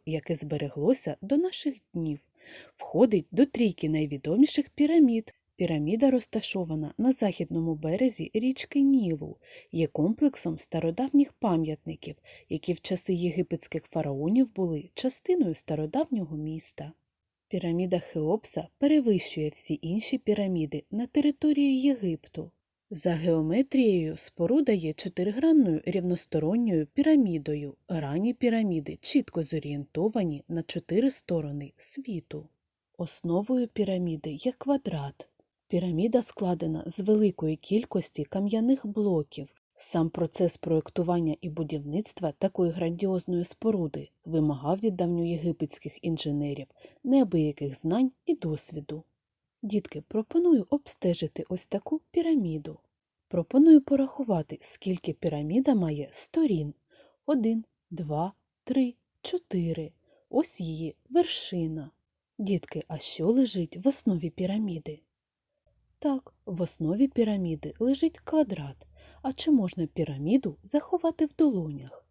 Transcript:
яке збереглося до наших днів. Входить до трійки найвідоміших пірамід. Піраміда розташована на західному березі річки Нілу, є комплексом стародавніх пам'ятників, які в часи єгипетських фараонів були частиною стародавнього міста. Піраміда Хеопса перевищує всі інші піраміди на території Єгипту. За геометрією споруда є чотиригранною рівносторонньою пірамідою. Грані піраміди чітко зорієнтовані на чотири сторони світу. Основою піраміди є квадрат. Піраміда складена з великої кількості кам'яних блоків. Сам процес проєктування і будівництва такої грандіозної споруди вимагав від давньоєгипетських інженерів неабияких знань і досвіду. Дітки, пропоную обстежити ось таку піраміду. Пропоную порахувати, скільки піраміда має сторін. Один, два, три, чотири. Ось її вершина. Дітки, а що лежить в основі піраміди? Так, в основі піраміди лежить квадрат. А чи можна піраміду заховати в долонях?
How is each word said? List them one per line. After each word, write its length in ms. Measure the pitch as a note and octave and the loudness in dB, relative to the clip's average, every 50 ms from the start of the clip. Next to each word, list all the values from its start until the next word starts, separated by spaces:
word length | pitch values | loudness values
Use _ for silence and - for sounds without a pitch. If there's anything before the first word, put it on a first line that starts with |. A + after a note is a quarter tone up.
| - | -4
яке 300 | D#3+ D#3+ D3+ - - E3 | -4 -4 -4 -2 -2 -4
збереглося 840 | D3 D#3 D3 D3+ D3 D3 C#3 - C#3+ D3 G#3+ C4+ - - E3 C#3+ - | -4 -2 -4 -2 -2 -2 -4 -2 0 2 4 4 2 0 -4 -6 -6
до 160 | F#3+ G3 C#4 | -2 0 2
наших 380 | D4 F4+ F#4 - - - D4 C4 - _ _ - | 2 2 0 -2 -4 -4 -4 -6 -6 _ _ -6
днів. 260 | F3 E3 D#3 D3 - _ _ _ _ - - - - - - _ | -4 -4 -4 -4 -6 _ _ _ _ -20 -20 -20 -20 -20 -20 _
Входить 520 | - - - - E3+ B3 A3+ G#3+ E3+ - - | -18 -14 -4 4 4 6 6 6 2 0 0
до 140 | - G3 C#4+ | 2 2 2
трійки 440 | - - A3+ A#3+ G3+ E3+ - E3+ D3+ | 2 2 2 2 2 2 0 -2 0
найвідоміших 800 | D#3+ D#3 D#3 C#3+ D3 C3+ - D3 F3 A3 D4 - - D4 C#4+ - | 0 0 0 -2 -4 -6 -2 0 4 4 4 4 4 0 -2 -2
пірамід. 640 | _ - D4 D4 E4 E4+ D4 A#3+ A3+ A3+ A3 - - _ _ _ _ | _ 0 2 4 6 6 6 6 4 0 -4 -6 -16 _ _ _ _
Піраміда 560 | - F#3 E3+ D#3+ D3 D3 D#3 G#3+ A3+ C#4+ C4+ | -4 -2 0 0 -2 0 -2 2 4 4 4
розташована 840 | C4 A#3+ - - - G#3+ - - - F#3+ F3 D#3+ D#3 D#3 D3 D3 - | 4 2 0 -2 -4 -6 -4 -4 -4 -4 -4 -4 -4 -4 -4 -6 -4
на 140 | - A3 C4 B3+ | 0 0 2 2
західному 640 | - A3+ G3 - - E3 - E3 E3 E3 E3+ D#3 | 2 0 0 0 -2 -6 -4 -2 -2 -2 -2 -2
березі 560 | D3+ D#3+ D#3 E3+ G3 B3+ B3+ - - D#3+ - - | -2 -2 -2 0 2 2 0 0 -2 -8 -4 -4
річки 480 | A3 A#3+ C4 C4 - - - - C#4+ | -2 0 0 -2 -4 -8 -2 0 2
Нілу, 560 | C#4 C#4 C4+ B3+ G#3 E3+ D#3+ D3 D3+ D#3 - - _ _ - - - _ | 4 4 4 4 4 2 -2 -2 -6 -10 -12 -16 _ _ -20 -20 -18 _
є 160 | - E3 E3 | -2 -2 -2
комплексом 680 | - - D#3+ D3+ G3 A3 - D4+ C#4 - - - F3 D#3+ | 0 0 0 0 0 2 2 2 2 2 0 -4 -4 -4
стародавніх 760 | E3 - - - D#3+ D#3+ E3 E3+ - C4+ C4+ - C#4+ C#4 - - | -4 -6 -4 -4 -2 -2 -2 -2 -2 -2 4 4 4 4 4 0
пам'ятників, 840 | _ - G3+ E3+ D#3+ D#3+ D#3 D#3 - _ D#3+ D#3+ - - D3 D3+ - _ - - - _ _ | _ 0 2 2 2 0 -2 -4 -6 _ -10 -12 -10 -12 -14 -14 -14 _ -20 -20 -20 _ _
які 240 | D#3+ D#3 - F3+ E3+ | -8 -4 -2 -4 -4
в 80 | - | -4
часи 320 | - - F#3 F3 - - F#3 | -2 -4 -4 -2 0 -2 -2
єгипетських 720 | E3+ F3+ F3 D3+ F#3+ E3+ - F3 - - - - D#3 - | 0 0 0 0 -2 -2 -2 -4 -6 -6 -8 -8 -8 -8
фараонів 680 | - - E3 D3+ C#3+ C#3 C3+ D3+ F3 G#3+ B3+ C4 A3+ - | -6 -6 -4 -4 -2 -4 -2 0 2 4 4 2 2 0
були 340 | F#3+ F#3 E3+ D#3+ D3 - - _ | -2 -2 0 -2 -4 -6 -8 _
частиною 640 | - - C4 - - - - F4+ F4+ B3 E3+ D#3 | -4 -2 -2 -2 -2 0 0 2 2 2 0 0
стародавнього 840 | - - - D#3 D#3 D#3 D#3 - C4+ D#4 - C4 G#3+ F3 D3 D#3 | -4 -4 -4 -2 -2 -2 -2 -2 -2 -2 -2 -2 -4 -4 -6 -6
міста. 560 | D3+ D3+ D#3 D#3+ D#3+ - - - - D3 D3+ - _ _ _ _ _ _ _ _ _ _ | -6 -6 -6 -6 -6 -6 -8 -8 -8 -14 -14 -16 _ _ _ _ _ _ _ _ _ _
Піраміда 520 | _ - F3+ F3+ E3+ E3 F3 F#3 F3+ F#3 E3+ | _ -6 -2 -2 0 0 0 0 0 0 -2
Хеопса 680 | - - - E3 D3+ D#3 G3 A3 - - - D#3+ E3 - _ | -2 -4 -4 -2 0 0 0 0 -2 -4 -4 -4 -6 -8 _
перевищує 720 | _ C#4 C#4+ D#4 D4+ B3 A#3 G3+ F3 - - - D#3+ D3+ D3+ | _ 4 4 4 6 6 4 2 2 2 -2 -4 -4 -4 -4
всі 300 | - - - - D#3 - | -4 -6 -4 -4 -4 -4
інші 360 | - D#3+ F#3 A3 - - C4+ | -2 -4 -2 -2 -2 -2 -4
піраміди 680 | B3+ - G#3+ G#3 G#3 G3+ F#3+ F3+ E3 D#3 D3+ - D3 - _ | -2 0 0 0 0 0 0 0 0 -2 -2 -4 -8 -8 _
на 160 | G3+ G#3+ A#3+ | -6 -6 -6
території 760 | - - D4+ C#4+ D4 C#4+ - D#4 D4+ D4 C#4+ C#4+ C#4 C4 B3+ | 0 0 2 2 2 2 2 2 2 4 4 4 4 4 4
Єгипту. 680 | C4 C#4+ C4+ A#3 G3 F3 D#3+ - - - - D#3+ D#3+ E3 - _ _ _ _ _ _ _ | 4 2 2 2 0 -2 -2 -4 -8 -12 -12 -12 -12 -12 -16 _ _ _ _ _ _ _
За 220 | G3+ D3+ - F3+ | -8 -2 0 0
геометрією 1040 | E3+ D#3 E3 F3 E3 D#3+ D#3 D#3 F3+ B3 C4+ - - C4+ B3 G#3+ F#3+ F3 D#3+ D#3 D#3+ | 0 2 2 2 2 4 2 2 2 2 2 2 2 4 4 4 4 2 0 -2 -4
споруда 540 | - - - - - E3+ E3+ B3+ D#4+ C#4+ B3 | -6 -10 -10 -4 -2 0 2 4 4 4 4
є 220 | G#3+ F3+ D#3+ D#3 D#3 | 2 2 0 -4 -4
чотиригранною 880 | - - F3+ - F3+ F3+ G#3 G#3 B3+ D#4 E4 D#4+ D4 A#3+ F3+ D#3 D#3 - | -4 -6 -6 -4 -2 -2 -2 0 2 4 6 6 6 6 4 2 0 -2
рівносторонньою 1000 | - F3+ F#3+ F3 F3+ F3 - - - - D#3 D#3 D#3+ G#3 A#3+ A#3+ A3 F3 D#3 D3+ - _ | -2 -2 0 0 0 0 -2 -2 -2 -2 0 0 2 2 2 2 2 2 0 0 0 _
пірамідою. 840 | C#4 C#4+ D#4 D#4 C#4+ A#3+ F#3+ E3 D#3 C#3 D#3 D3 D3 D3 C#3 - _ _ | 2 4 6 6 6 6 4 0 -2 -2 -4 -4 -4 -6 -10 -12 _ _
Грані 460 | - F3+ D#3+ D3 C#3 D3 F3 G#3 A#3+ A#3+ | -6 -4 -4 -2 -2 -2 0 0 -2 0
піраміди 640 | - B3 A#3+ A3+ A3+ A3 G3 E3+ D#3+ C#3 - D#3 - | 2 2 2 2 2 2 0 0 -2 -4 -6 -10 -8
чітко 420 | - - - C#4 A#3+ - - E3+ D#3 | -8 0 0 0 0 0 -4 -4 -4
зорієнтовані 1000 | - E3 D3+ D3 D3 D3 C#3+ C#3 - - D3+ F#3 A3 G#3+ A3+ F#3 E3 D3 C#3 - | -2 -4 -4 -4 -4 -6 -8 -8 -6 -4 -2 -2 0 0 0 -2 -2 -2 -6 -8
на 160 | - E3+ E3 D#3+ | -6 -6 -6 -6
чотири 480 | - - E3 - - D#3+ G#3+ C4 C4+ | -6 -8 -10 -6 0 0 2 2 2
сторони 600 | - - - - F3 D#3+ D3+ C#3+ C#3+ D3 C#3+ C3+ - | 0 -2 -4 -2 -4 -2 -2 -4 -8 -8 -10 -12 -14
світу. 720 | _ - - - C#4 C4 B3+ G3 D#3+ - _ - D3+ D#3 - _ _ _ _ _ _ _ _ _ | _ -10 -10 -10 -10 -10 -8 -8 -8 -8 _ -14 -14 -14 -16 _ _ _ _ _ _ _ _ _
Основою 680 | - F3 - - - - E3+ E3+ F#3 G#3 A#3+ C4 B3+ A#3+ | -10 -8 -6 -6 -6 -2 0 0 0 0 0 0 0 0
піраміди 640 | A3+ - A3 G#3 G3 F#3+ F3+ F3+ E3+ D#3+ D3 - D#3 | -2 -2 -2 -2 0 0 -2 -2 -2 -4 -4 -6 -8
є 220 | C#3+ D3 - B3+ B3+ | -10 -4 -4 -4 -4
квадрат. 720 | - - C4+ C#4+ C#4 - G3 E3+ D3 C#3 C#3 - - - - _ _ _ _ _ _ _ _ - | -4 -2 -2 -2 0 -2 -4 -6 -6 -6 -8 -10 -14 -20 -20 _ _ _ _ _ _ _ _ -2
Піраміда 480 | F3 F3+ F3+ E3 D#3+ G3+ A#3 A3 A#3+ | -2 0 0 0 0 2 4 2 2
складена 600 | A3+ - - - G3+ F3+ F3+ E3 E3+ D#3+ D#3 E3 - | 2 0 -4 -2 -2 -2 -2 -2 -2 -4 -4 -4 -4
з 140 | F3 - G3+ | -4 -4 -2
великої 560 | F#3 G#3 G#3+ G#3+ G#3+ G3 F3+ - D#3+ D#3 D#3 | 2 4 4 6 4 2 2 0 -2 -2 -2
кількості 680 | - - - F#3+ A3 A#3+ - - F#3+ - - - - D3 | -4 -2 0 0 0 0 0 -2 -2 -2 -2 -6 -6 -6
кам'яних 600 | - - F#3+ G3+ G3+ A3 A3 A3+ B3 C4+ C4 - | -4 -4 -2 -2 0 0 2 2 2 2 2 0
блоків. 680 | G#3 G3+ G#3+ G#3 G3+ F3 D#3 D3 - - D3+ C#3 - _ _ _ _ _ | -4 -2 0 2 2 2 2 0 -2 -8 -12 -14 -14 _ _ _ _ _
Сам 340 | - - - - E3+ D#3+ E3 | -8 -4 -2 0 0 0 0
процес 480 | - E3+ E3+ D#3 - - F3+ E3 - | 0 -2 -2 -2 0 0 0 0 0
проєктування 760 | - - E3 D#3+ D#3 - - - - E3+ F3 F3 F3 E3 D#3 D3 - | -2 -2 0 0 0 0 -2 -4 -4 -2 0 0 0 0 0 -2 -4
і 80 | - E3+ | -8 -10
будівництва 840 | D3+ E3+ D#3 B2 D3+ D3 C#3+ C#3+ D3+ G3 G#3+ - - - F3+ D#3 | -6 -6 -6 -6 -6 -6 -6 -4 -4 -4 -2 -4 -4 -4 -6 -6
такої 400 | - - G3 G3 - - F3+ E3+ | -2 -2 -2 -2 0 0 0 0
грандіозної 720 | D#3+ F3+ F3 E3 E3+ E3+ G3+ F#3+ F#3+ F3+ - - F3+ E3+ F3 | 0 -2 -4 -4 -2 -2 -2 -2 0 -2 -2 -2 -2 -2 -2
споруди 640 | - - - - A3+ G#3+ F#3 E3 D3 - D3 C#3+ - _ _ _ | -4 -6 -2 -2 0 0 0 -2 -4 -6 -10 -12 -14 _ _ _
вимагав 540 | D3 E3 D#3 D3+ D3+ C#3+ B2+ D3 D3+ F#3 G3 | -2 0 2 2 2 0 -2 -2 -2 -2 0
від 160 | A3+ A3 F#3 | 0 -2 0
давньоєгипетських 1080 | F3 F3 E3+ F3 E3+ E3+ E3+ E3+ D#3 E3 E3+ D#3+ - D#3 D3 - - - D#3 - - - | 0 0 0 0 0 0 -2 -2 -2 -2 -4 -2 -2 -4 -6 -6 -8 -8 -12 -12 -6 -4
інженерів 640 | E3+ D#3+ D3+ - D3+ C#3+ D3 D3 C#3+ C#3 C#3+ C3+ - _ _ - - _ _ - | -4 -4 -2 -2 -2 -2 -2 -2 -4 -6 -8 -10 -14 _ _ -20 -20 _ _ 0
неабияких 720 | B3 C4+ C#4 B3 F#3 F3+ D#3+ D3+ D3+ C#3+ - D3 C#3 C3+ | 2 4 4 4 4 2 2 0 0 -2 -4 -6 -6 -6
знань 360 | - - D#3+ F#3 A#3+ C4 B3+ - _ _ | -4 -2 -2 0 2 0 0 -2 _ _
і 100 | - D#4 | -2 -2
досвіду. 680 | - - D#3+ D#3 C#3+ - - D#3+ D#3 C#3+ - D3+ D#3 - _ _ _ _ _ _ _ _ _ _ _ | -2 -2 -4 -4 -4 -6 -6 -8 -10 -10 -10 -12 -12 -14 _ _ _ _ _ _ _ _ _ _ _
Дітки, 420 | - G3+ G#3 G3+ - - - D3+ - | -8 -2 -2 -2 -2 -4 -10 -12 -10
пропоную 580 | _ - G#3+ A3 - - E4+ F4 F4 D#4 A3+ F#3 - | _ -4 -4 -4 0 0 2 6 6 6 4 4 2
обстежити 760 | C#4+ C#4+ - - - - - F3+ E3+ - D#3+ D3+ - - - - | -2 -2 -2 -4 -4 0 0 0 0 0 -2 -6 -6 -8 -6 -6
ось 180 | F#3 F3+ - | -6 -6 -4
таку 340 | - - G3+ - - D#4 D#4 - _ | -4 -4 -6 -2 -4 -4 -4 -6 _
піраміду. 680 | - F4 E4 E4 D#4+ C4+ G3 E3 D#3 D3+ D3+ D#3 D#3 - _ _ _ _ _ _ _ _ _ | -2 0 2 2 2 2 2 0 -2 -4 -6 -10 -14 -14 _ _ _ _ _ _ _ _ _
Пропоную 540 | _ - F3 E3 - - C4+ D4+ E4 D#4 C#4+ | _ -2 -2 -2 2 6 8 10 10 10 10
порахувати, 760 | C4+ - C#4 C#4 C4+ C4+ - - C4 A3 G3 D#3+ D3+ - F#3+ - | 10 6 2 2 2 0 -2 -6 -2 0 0 -2 -2 -4 -10 -10
скільки 520 | - - - - - F#3+ F#3 E3+ - F3 D3 | -8 -10 -10 -6 -4 -4 -4 -2 -4 -6 -6
піраміда 640 | - - E3 D3+ D3 D3 D3+ F3+ B3+ C4 D4+ B3+ | -2 -2 -2 -2 -2 -4 0 0 2 4 4 4
має 320 | G3+ F3 D#3 D3+ D3 C#3+ - | 4 2 0 -2 -4 -6 -8
сторін. 600 | - - - - - E4 D#4+ C4 F#3+ D#3 D3 D3 - - _ _ _ _ _ _ _ _ _ | -8 -8 -8 -4 0 0 2 2 2 0 -2 -4 -8 -14 _ _ _ _ _ _ _ _ _
Один, 400 | - D4+ B3+ G#3+ A3+ A3+ A3+ A3 - _ _ _ _ | -2 0 2 2 2 0 -2 -4 -8 _ _ _ _
два, 440 | F3 - E3 D3 D3+ D3+ E3+ G3 - _ _ _ _ _ _ | -10 -8 -6 -4 -2 -2 -2 -4 -6 _ _ _ _ _ _
три, 300 | - B3+ C4+ B3+ A#3+ - _ _ _ _ _ | -2 0 0 0 0 -2 _ _ _ _ _
чотири. 720 | - - F#4 F4+ - _ - F3+ E3+ E3 D#3+ E3 D#3 D#3+ - _ _ _ _ _ _ _ | -8 -6 -6 -6 -6 _ -2 -2 0 -2 -2 -4 -8 -10 -14 _ _ _ _ _ _ _
Ось 320 | - C4+ D#4+ - - - | -2 -2 0 0 -4 -6
її 340 | F3 D#3+ D#3+ D#3 E3 D3+ - _ _ _ | -6 -6 -6 -6 -8 -8 -10 _ _ _
вершина. 840 | B3+ E4+ F4 - - - - - F#3+ F3 E3 D#3+ D#3 D#3 C#3 D3 - _ _ _ _ _ _ _ _ - | 0 2 2 2 -2 -6 -6 -6 -4 -4 -4 -4 -4 -8 -10 -12 -18 _ _ _ _ _ _ _ _ -8
Дітки, 440 | G#3 G3 G3 F3 - - - D#3 - | -2 -2 -2 -2 -2 -6 -10 -12 -10
а 100 | - D#3+ | -8 -8
що 300 | C#3+ - - - - D#3+ | -6 -6 -6 -4 0 0
лежить 500 | G3 A#3 C4 C4 A3 - F#3 E3 - - | 2 4 4 2 2 0 -4 -4 -6 -8
в 100 | F3 G3 | -2 0
основі 420 | C#4 C4+ - - A#3 F#3 E3 E3 D#3+ | 0 0 2 0 0 0 0 -4 -6
піраміди? 720 | - - F3+ F3+ G3 A3 G#3+ G3 E3+ D#3 - D#3+ D3+ D#3 _ _ _ _ _ _ _ _ _ _ _ _ _ _ _ _ _ _ _ _ - | -6 -4 -4 -2 -2 -2 -4 -4 -6 -8 -10 -12 -14 -14 _ _ _ _ _ _ _ _ _ _ _ _ _ _ _ _ _ _ _ _ -2
Так, 300 | D4 C4+ C4 - - _ _ _ | -2 -2 -2 -6 -12 _ _ _
в 160 | G#3 F3+ E3+ | -8 -4 -4
основі 460 | F3 - - - D#3+ D#3 F#3 A3 C#4 | -4 -4 -4 -4 -2 -2 2 2 0
піраміди 640 | C4+ - A#3+ A3+ G#3+ G#3 G3 F3+ E3 D#3+ D3 - D3+ - - | 2 2 0 0 2 0 -2 -2 -2 -4 -6 -6 -12 -6 -2
лежить 400 | A3+ B3+ C#4 C4+ E4 D#4+ - - | 0 0 2 2 0 -2 -2 -6
квадрат. 680 | _ - D#4+ D#4 D4 G3 G3 E3+ C#3+ C#3 - - - _ _ _ - - - - | _ 0 2 2 2 2 -2 -6 -8 -12 -14 -16 -20 _ _ _ -20 -20 -20 -8
А 120 | - C4+ C4 | -8 -6 -6
чи 180 | - - D#4+ | -2 2 4
можна 360 | D4+ A#3 F#3+ F3+ - F#3 E3 | 4 4 4 0 -2 -4 -4
піраміду 720 | D3+ - F3 D#3 D3 C#3 C#3 C#3+ E3+ A#3+ C4+ - F3+ C#3+ - - | -4 -2 -2 -2 -2 -4 -4 0 2 2 2 2 -2 -6 -8 -8
заховати 600 | - - D4 - - F#4 F4 - E4 D#4+ - D#4+ | -2 -2 -2 -2 -2 -4 -2 0 -2 0 0 -2
в 80 | C#4+ - | -2 2
долонях? 680 | - D#4+ C#4+ A3+ F#3 D#3+ D#3 C#3+ C3 C3 C3 - - _ _ | 2 2 2 2 0 -2 -4 -8 -10 -12 -16 -18 -20 _ _